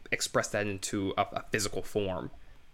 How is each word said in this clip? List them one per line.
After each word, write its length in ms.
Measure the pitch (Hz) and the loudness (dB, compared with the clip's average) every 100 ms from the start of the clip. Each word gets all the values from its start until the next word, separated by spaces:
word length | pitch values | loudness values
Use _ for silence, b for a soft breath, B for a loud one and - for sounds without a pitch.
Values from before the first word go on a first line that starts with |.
| - | -4
express 380 | 117 - 120 110 | -2 2 2 2
that 180 | 107 104 | 2 0
into 480 | 98 - 104 98 - | 0 -2 0 2 2
a, 60 | 101 | 2
a 120 | - - | 0 0
physical 280 | 110 98 95 | 0 2 0
form. 480 | - 107 98 90 62 - b b b | 0 2 2 0 -4 -8 b b b